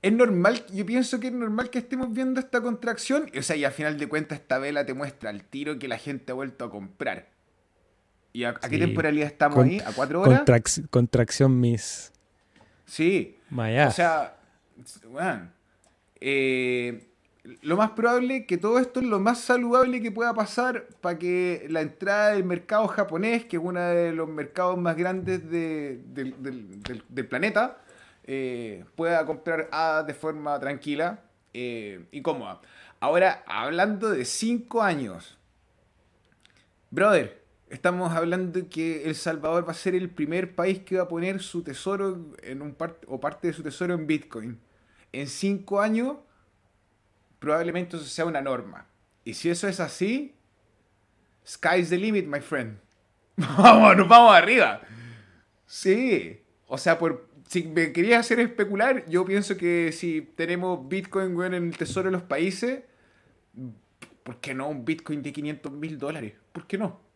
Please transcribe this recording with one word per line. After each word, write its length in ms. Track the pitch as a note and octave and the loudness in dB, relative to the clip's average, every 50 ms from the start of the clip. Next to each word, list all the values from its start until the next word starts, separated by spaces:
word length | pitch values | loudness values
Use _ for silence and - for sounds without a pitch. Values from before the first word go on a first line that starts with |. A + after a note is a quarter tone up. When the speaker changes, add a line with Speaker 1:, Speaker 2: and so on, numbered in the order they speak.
| - | 2
Speaker 1:
Es 80 | F#3+ G#3+ | 2 4
normal, 540 | A#3 B3 A#3 G3+ F3 F3 G3+ A#3+ A#3 - - | 6 4 4 6 4 4 4 2 2 -6 -10
yo 140 | F#3 F#3+ G3+ | -8 -6 -4
pienso 340 | E3+ A#3 B3+ B3+ B3 - B3 | -2 0 0 0 0 -2 -4
que 100 | G#3 B3+ | -4 -4
es 40 | A#3+ | -4
normal 380 | B3 A#3 A3+ G#3+ A3 B3 B3 | -4 -4 -2 -2 -2 -4 -4
que 80 | - B3+ | -4 -6
estemos 340 | A#3+ - C#4 B3+ C4 B3 A3 | -6 -4 -6 -4 -4 -4 -4
viendo 260 | A#3 C4 C4 C4 B3+ | -4 -2 -2 -2 -2
esta 220 | C4 C4 - A#3+ | -4 -2 -2 -2
contracción. 680 | A3+ B3 A#3 A3+ - A#3 A3+ - - - C4 D4 D#4 D4 - - | -2 -2 -4 -4 -4 -6 -6 -4 -2 0 0 0 0 -2 -6 -6
O 20 | |
sea, 160 | C#3 - D#3+ | -4 -2 -2
y 80 | D3+ C#3+ | 0 0
al 80 | C3+ C#3 | -2 -2
final 240 | - D3+ D3+ D3+ | -2 -4 -4 -2
de 100 | D3 D3 | -4 -4
cuentas 320 | - D3+ D3+ D#3 D3 D#3 D3 | -2 -2 -4 -2 -4 -8 -12
esta 200 | - _ C3 C3 | -4 _ -2 -2
vela 260 | C3+ C#3+ D3 D3 C#3+ | 0 -2 -2 -2 -2
te 80 | C3+ C3 | -2 -4
muestra 380 | C3 C#3+ C#3 B2 - - A2 | -6 -6 -8 -10 -10 -10 -10
al 140 | G#2 G2+ G2 | -10 -10 -14
tiro 340 | _ - C3+ C#3+ D3 D3+ B2+ | _ -10 -8 -6 -6 -6 -6
que 100 | A#2+ B2+ | -6 -8
la 80 | - | -8
gente 360 | - - D3 C#3+ B2+ - - B2+ | -8 -6 -8 -10 -8 -8 -8 -8
ha 20 | |
vuelto 320 | B2+ C#3 C3+ A#2+ - B2 | -6 -8 -8 -10 -10 -12
a 40 | A2+ | -12
comprar. 600 | G2+ G#2 G2 F#2+ - _ C#3+ B2+ F#2+ E2+ - _ _ _ _ _ _ _ _ _ _ _ _ _ _ _ _ _ _ _ _ _ _ | -10 -12 -14 -14 -10 _ -6 -6 -6 -6 -12 _ _ _ _ _ _ _ _ _ _ _ _ _ _ _ _ _ _ _ _ _ _
¿Y 100 | A#2+ A#2+ | -6 -6
a, 60 | A#2+ | -4
a 180 | A#2 - - B2+ | -6 -6 -6 -4
qué 80 | - | 0
Speaker 2:
Sí. 20 | - | 0
Speaker 1:
temporalidad 480 | E3+ - G#2+ - D#3+ D#3 D3 D3+ D3+ D3 | 2 2 2 0 0 0 0 0 -2 -2
estamos 280 | - _ D3+ D3 C#3+ | 0 _ 2 4 6
Speaker 2:
Con-, 120 | B2+ B2+ C3 | 6 6 6
Speaker 1:
ahí? 120 | F3 G3+ | 4 0
¿A 120 | - - - | -6 -6 -4
cuatro 280 | - C3+ C#3 D3 E3+ | -4 -4 -2 0 4
horas? 220 | F#3+ C3+ B2+ B2 D4 | 8 8 8 8 8
Speaker 2:
contrac-, 480 | - B2 A#2 A2+ - - - D3+ - | 6 6 6 6 2 -4 -4 -4 0
contracción, 680 | - B2 A#2+ A#2 - A#2+ A#2+ - - - C3+ C3+ C3 B2 | 2 2 2 4 4 2 2 2 2 2 4 4 6 4
mis 540 | B2 A#2+ A#2 A2 - - - - - - _ _ _ _ _ _ _ _ _ _ - _ _ _ _ | 4 2 2 0 -4 -8 -12 -12 -14 -18 _ _ _ _ _ _ _ _ _ _ -20 _ _ _ _
Speaker 1:
Sí. 540 | - - - D#3+ E3+ G3 F3 - - - _ _ _ | -18 -6 0 0 2 2 2 -2 -4 -10 _ _ _
Speaker 2:
my 300 | C#3 B2+ A#2 A2 A2+ B2+ | -6 -4 -2 0 4 4
ass. 160 | D3 C3+ A2 | 4 4 4
Speaker 1:
O 20 | |
sea, 400 | - F3 E3+ E3 D#3 C3+ - - _ _ _ _ _ _ _ _ - B2 - - - _ A2+ | 2 2 2 2 0 -4 -6 -8 _ _ _ _ _ _ _ _ -20 -20 -20 -20 -20 _ -16
weón, 440 | A#2+ C#3 E3+ F#3 D3 G#2+ F2 E2+ _ _ _ _ _ _ _ _ _ _ _ _ _ _ | -10 -6 -4 -4 -4 -6 -8 -16 _ _ _ _ _ _ _ _ _ _ _ _ _ _
eh, 880 | - C3+ C#3 C#3 C3+ C3 C3 B2+ B2+ B2+ B2 B2 A#2+ B2 A#2 A2+ - _ _ _ _ _ _ _ _ A2+ B2 _ - | -4 -2 0 0 0 0 0 0 0 0 -2 -2 -2 -4 -8 -10 -16 _ _ _ _ _ _ _ _ -20 -20 _ -4
lo 160 | D3+ E3 F#3+ | -2 0 0
más 140 | G#3+ G#3+ A3 | 0 0 0
probable 520 | A3 A3+ A#3 A#3+ B3 B3+ B3 C4+ C4 - | 0 0 2 2 2 0 0 -2 -4 -4
que 140 | - F#3 F3 | -4 -4 -2
todo 200 | F3 G#3 A#3 B3 | 0 2 2 2
esto 200 | B3+ B3 - B3+ | 2 0 -2 -4
es 60 | B3+ | -2
lo 140 | B3 G#3+ G3 | 0 0 2
más 200 | G3 A3+ B3 A#3+ | 2 2 0 0
saludable 600 | - - B3 B3 A#3+ A#3+ A#3 C4 C4 B3+ B3+ B3 A3 | 2 2 2 2 2 2 4 4 4 4 2 -2 -4
que 100 | A#3 G3 | -6 -4
pueda 220 | A3 A3+ A#3+ A3+ | -2 -2 -2 0
pasar 520 | A3 G#3+ G#3 - - B3 B3+ B3 A#3 - - - _ | -2 -4 -4 -2 -2 -2 -2 -2 -4 -8 -12 -20 _
pa' 180 | - F3 F3 D#3 | -6 -4 -4 -2
que 480 | E3+ F3 F3+ F3+ F3+ F3+ F3 D3+ - D3 | -2 -2 0 0 0 0 -2 -4 -6 -4
la 100 | D#3+ D#3+ | -2 -2
entrada 520 | D#3 - - - F#3+ F#3+ G3+ G#3 G#3 G#3 G#3 | -2 -4 -6 -6 -2 0 2 4 4 4 4
del 120 | G3+ F#3 | 4 0
mercado 440 | F3+ F3+ E3+ F3 - G#3+ G#3+ A3 G3+ | 0 -2 -4 -2 0 2 2 2 2
japonés, 580 | G#3 - G3+ F#3+ D#3+ E3 G3 A3+ A#3 A#3 A#3 | 2 0 -2 0 0 -2 0 0 0 -2 -2
que 100 | - - | -2 -6
es 60 | E3+ D#3+ | -4 -4
uno 160 | F3+ F3+ F3 | -2 -2 -2
de 320 | F3 F3 F3 F3 E3+ E3+ E3 | 0 2 2 2 2 2 0
los 160 | D#3+ D#3+ D#3 | -2 -4 -4
mercados 480 | D#3+ D3+ D3 C#3+ - F#3 F#3 F3+ F#3 | -4 -8 -8 -8 -4 -2 0 0 0
más 220 | F3+ F3+ E3+ E3 D#3 | 0 0 -2 0 0
grandes 500 | F3 F3+ F#3 F#3+ F3+ F#3 F#3 F3+ D#3+ D#3+ | -2 -2 -2 -4 -4 -4 -4 -4 -4 -4
de, 540 | E3 E3+ E3 D#3+ D#3+ D#3 D3 C#3+ C3+ B2+ B2+ B2 | -4 -4 -2 -2 -4 -6 -6 -8 -10 -12 -14 -16
del, 340 | B2+ C#3 C3+ C3 C3 C3+ C3 | -10 -8 -8 -8 -8 -10 -10
del, 400 | C#3 C3 B2 G#2+ F#2+ F#2 G2+ G#2 | -10 -10 -10 -14 -16 -18 -18 -14
del, 200 | - B2+ A2 - _ | -14 -14 -14 -16 _
del 180 | A#2+ B2+ A#2+ | -10 -10 -8
planeta, 540 | A2 - B2+ E3+ G#3+ G#3+ G#3 A#3 B3+ - - - _ - - - - _ _ _ | -6 -6 -4 -4 -2 0 0 -2 -2 -4 -12 -20 _ -20 -20 -20 -20 _ _ _
eh, 600 | - C3+ C3+ C3+ B2+ B2+ A#2+ A#2 A2 G#2 F2+ F#2 - _ | -10 -8 -6 -6 -6 -8 -8 -10 -10 -12 -14 -16 -20 _
pueda 300 | - E3 E3+ E3+ E3 D#3 | -4 -2 0 0 0 0
comprar 420 | D#3 D#3+ D3+ - F3 E3 D#3+ D#3 - | -2 -4 -8 -4 -4 -4 -4 -4 -6
A 320 | - D3+ D#3+ D#3+ D#3 D#3 D#3 | -4 -2 -2 0 0 -2 -2
de 120 | D3+ C#3+ | -4 -8
forma 440 | - - D#3 D3+ D3+ D3 D3 D3 D3 | -8 -8 -8 -8 -6 -6 -6 -6 -4
tranquila, 600 | C#3+ C#3 C#3+ C3+ - D3 D3 C#3 D#3+ F3 G#3+ G#3+ _ _ _ _ _ _ _ | -4 -6 -8 -8 -6 -8 -4 -2 -2 -4 -4 -8 _ _ _ _ _ _ _
eh, 540 | A#2 B2 B2 A#2+ A#2 G#2+ G#2 G2 F2+ E2+ _ | -10 -8 -8 -8 -8 -10 -12 -14 -16 -18 _
y 120 | - D3 C3 | -16 -8 -4
cómoda. 400 | E3 D3+ C3+ A2 F#2+ F#2 - _ _ - - - - - _ | -4 -4 -4 -6 -12 -14 -16 _ _ -20 -20 -20 -20 -12 _
Ahora, 460 | - C3 D3+ F3 F#3 F#3+ - - - | -2 0 2 4 4 4 2 -2 -8
hablando 600 | - - G#2+ A2+ C3+ D#3 E3+ F#3 G#3+ G#3+ G3 A3 A3 | -8 -6 -4 -4 -4 0 0 0 0 0 -2 -2 -2
de 160 | G3+ C#3 B2 | -2 -2 -4
cinco 580 | - - - - A3+ A#3+ A#3+ A#3 - - A#3 A3 | -6 -6 -4 -2 -2 -2 -2 -4 -4 -2 0 0
años, 540 | G3 E3+ C#3+ C3 G#2 F#2 E2 - - - _ _ _ _ _ _ _ _ _ _ _ _ _ _ _ _ _ _ _ _ _ _ _ _ _ _ _ _ _ _ _ | 0 0 -2 -4 -8 -10 -12 -18 -20 -20 _ _ _ _ _ _ _ _ _ _ _ _ _ _ _ _ _ _ _ _ _ _ _ _ _ _ _ _ _ _ _
brother, 520 | - C3+ F#3 G#3+ G#3 E3+ C3 A2 - - _ _ _ _ _ _ | -2 2 4 6 6 4 2 0 -8 -18 _ _ _ _ _ _
estamos 440 | - - - F3+ F3+ F3+ F3+ E3+ E3 | -20 -2 0 0 0 0 -2 -2 0
hablando 540 | E3 E3 E3+ F3 F3+ F#3 F3+ D#3+ F#3 F3+ F3+ | 0 0 0 0 -2 -2 -2 -4 -6 -6 -6
que 340 | - D#3+ D#3+ E3 E3 D#3 C#3 | -6 -6 -4 -4 -4 -4 -4
El 100 | D#3+ D#3 | -6 -6
Salvador 540 | D#3 - E3+ D#3+ D#3 C#3+ D#3 E3 F3 E3+ E3 | -4 -4 -6 -6 -4 -2 0 0 0 -2 -2
va 40 | E3 | -8
a 20 | |
ser 200 | - - F#3+ F#3 | -6 -4 -2 -2
el 140 | F3+ F#3 E3+ | 0 -2 -4
primer 460 | - - D#3 D3 E3 F#3 F#3 F3 - | -6 -6 -4 -2 -2 -4 -4 -4 -4
país 240 | - E3+ F#3+ F#3+ F#3+ | -2 0 0 0 -2
que 180 | - - F#3 | -4 -4 -2
va 60 | F#3 F3+ | -2 -2
a 60 | F3+ | -2
poner 340 | F3 E3 E3+ F#3 F#3+ G3 F#3+ | -2 -4 -4 -4 -4 -6 -8
su 200 | - - E3+ E3+ | -8 -8 -8 -8
tesoro 720 | D3+ C3+ - - F#3+ G3 G3 G3 G3 F#3 F3 E3 D3+ - - - | -8 -10 -8 -6 -6 -4 -2 -2 -4 -4 -6 -12 -16 -18 -18 -16
en 200 | - C3 C#3 D3 | -14 -12 -12 -12
un 100 | D3 - | -12 -10
par-, 260 | - E3 E3 E3 - - - | -8 -8 -8 -8 -14 -14 -12
o 120 | C3+ B2+ | -12 -6
parte 280 | - D3 D3+ - - F3 | -6 -6 -8 -4 -6 -6
de 40 | D#3 | -4
su 100 | - D#3+ | -4 -10
tesoro 300 | D#3 C3 - F3+ F3 F3+ | -12 -6 -6 -4 -2 -2
en 140 | E3+ D#3 | -2 0
Bitcoin. 520 | D3 D#3 D3+ D3 - - A2+ A2 A#2+ A#2 A#2 _ _ _ _ _ _ _ _ _ _ - | -2 -2 -2 -2 -8 -12 -12 -10 -10 -12 -14 _ _ _ _ _ _ _ _ _ _ -12
En 140 | B2+ C#3+ C3+ | -10 -10 -10
cinco 540 | - - - G3 G3+ F#3+ G3 - G3 G3+ G#3 | -8 -2 -2 0 0 -2 0 2 4 4 4
años, 340 | A3 A3 A3+ A#3+ C4 D4 C#4+ - _ _ _ _ _ _ _ _ _ _ _ _ _ _ _ _ _ _ _ _ _ _ _ | 4 2 2 0 -2 -4 -8 -14 _ _ _ _ _ _ _ _ _ _ _ _ _ _ _ _ _ _ _ _ _ _ _
probablemente 580 | - D3 D3+ D#3+ E3 E3+ D#3+ F3+ F3+ F3 F3 E3+ | -2 0 0 0 0 -2 -4 -4 -6 -6 -8 -10
eso 80 | D3+ | -10
sea 180 | C3+ - - D#3+ | -10 -4 -4 -2
una 160 | E3+ D#3+ C#3 | -2 -2 -2
norma. 460 | C3+ C#3 C3 B2 G#2+ G2+ - - - _ _ _ _ _ _ _ _ | -2 -2 -4 -4 -6 -10 -16 -20 -20 _ _ _ _ _ _ _ _
Y 120 | A2+ G#2+ | -12 -12
si 160 | - - E3+ | -4 -2 -2
eso 180 | E3+ E3+ - G3+ | -2 0 -2 -4
es 120 | F#3+ F#3+ | -4 -4
así, 540 | F3 D3 - - F#3 G3+ A#3 C4+ D4+ C4+ - _ _ _ _ _ _ _ _ _ _ _ _ _ _ _ _ _ _ _ _ _ _ | -6 -6 -4 -4 -2 -2 -2 -2 -4 -8 -14 _ _ _ _ _ _ _ _ _ _ _ _ _ _ _ _ _ _ _ _ _ _
sky's 440 | - - - - D#3 E3+ F#3 F3 D#3+ | -20 -16 -2 0 2 2 2 2 2
the 80 | F3+ F3+ | 0 -2
limit, 280 | G3 A3 G#3+ G3+ E3 | 0 0 0 0 -2
my 140 | D3 C#3+ D3 | -2 -6 -8
friend. 380 | C#3 - D#3+ C#3 B2 A2 G#2+ G2+ _ _ _ _ _ | -6 -4 -6 -6 -6 -6 -10 -16 _ _ _ _ _
<laughs> 300 | _ _ _ _ _ _ | _ _ _ _ _ _
Vamos, 580 | - D#3 B2+ C#3+ D3+ G3+ A#3+ A3 A3+ A3 G#3 F#3+ F#3 | -4 -4 -2 2 10 10 12 12 12 10 10 10 8
nos 100 | G3 - | 8 12
vamos 260 | A#3 A#3 A#3+ A3+ G3+ | 12 12 12 12 12
arriba. 460 | F3 E3 F#3+ A#3+ B3 F#3 A#2+ G#2 G2 - - A2+ A2+ A#2 A#2+ A#2+ A2+ - _ _ _ _ _ _ _ _ | 10 10 8 6 6 4 4 2 -4 -10 -18 -20 -18 -18 -18 -18 -20 -20 _ _ _ _ _ _ _ _
Sí. 760 | _ - - - F#3+ F#3+ A3+ C4 C4 G#3+ C#3 F#2 E2 E2 - _ _ _ _ _ _ | _ -16 -4 2 2 2 2 4 2 0 0 -2 -6 -14 -18 _ _ _ _ _ _
O 100 | B2+ C3 | -10 -4
sea, 200 | - F3+ E3 E3 | 2 0 2 2
por, 300 | E3+ D#3+ D#3 - - _ _ - - _ | 2 -2 -2 -4 -10 _ _ -20 -20 _
si 160 | - F#3 E3+ | -4 -4 -4
me 280 | D#3+ D#3 E3+ E3 D#3 C3 | -2 0 0 0 0 2
querías 280 | E3+ E3+ G#3+ A#3 A#3 | 0 4 4 4 4
hacer 200 | A3+ A#3 A#3+ A#3+ | 4 2 2 2
especular, 640 | A#3 A#3 A#3 - G#3 G3 G3+ G3 G#3+ C4 C4 B3 - - | 2 0 0 -2 -2 -2 0 0 2 2 2 0 -4 -2
yo 160 | D#3+ F3 F#3 | 0 0 0
pienso 320 | F#3 F#3+ G3+ G3+ G3+ G3+ | 2 0 -2 0 -2 -4
que 360 | F3 F3 F3 E3+ E3+ E3+ E3 D#3 | -2 0 0 2 2 0 -2 -4
si 300 | - - E3+ D#3+ D#3 D3+ - _ | -4 -4 -4 -4 -4 -6 -8 _
tenemos 520 | - E3 E3 F3 F3 F3+ F3+ F3+ E3+ C3 C3+ | -8 -4 -4 -2 -4 -2 -4 -4 -4 -6 -6
Bitcoin, 480 | D#3 F#3+ F#3 - - G3 F#3+ F#3 F3+ | -6 -6 -6 -4 -4 -4 -2 -2 -2
weón, 180 | E3+ F3+ F3+ F3+ | -2 -4 -2 -2
en 100 | F3+ F3 E3+ | -2 -4 -4
el 80 | E3 | -4
tesoro 300 | - E3+ - - F#3+ F#3 | -6 -6 -4 -4 -2 -2
de 60 | F#3 F#3 | -2 -2
los 100 | F3+ F3 | -2 -4
países, 600 | - C#3+ C#3+ E3 F#3+ F3+ - - B3 C4 C4+ - - _ _ _ _ _ _ _ _ _ _ _ _ _ - C3 B2 A2 G2 _ _ _ _ - - _ _ _ | -4 -2 -2 0 -2 -2 -2 -4 -4 -4 -4 -10 -16 _ _ _ _ _ _ _ _ _ _ _ _ _ -16 -16 -16 -16 -18 _ _ _ _ -20 -20 _ _ _
¿por 180 | B2+ A#2+ - | -18 -16 -14
qué 140 | - C#3+ C3+ | -12 -10 -8
no 140 | C3 C3+ D3 | -8 -8 -8
un 160 | D3+ C#3 A#2 | -8 -8 -4
Bitcoin 380 | D3+ D#3+ D#3+ - - D#3 D3 C3 | -6 -6 -6 -4 -8 -8 -8 -8
de 100 | D3 C#3+ | -10 -10
quinientos 380 | D3+ D3 D3 D3+ C#3+ - D3+ | -8 -8 -8 -8 -10 -12 -14
mil 280 | C#3 D3 D3+ D#3+ D#3 C#3 | -12 -10 -10 -10 -10 -8
dólares? 340 | C#3 C#3+ D#3+ D#3+ A#2+ G#2+ - _ _ _ _ | -8 -8 -8 -8 -10 -12 -14 _ _ _ _
¿Por 140 | F3 - | -16 -12
qué 120 | _ - G3 | _ -6 -4
no? 220 | G#3+ F#3+ - - _ _ _ | -4 -6 -8 -10 _ _ _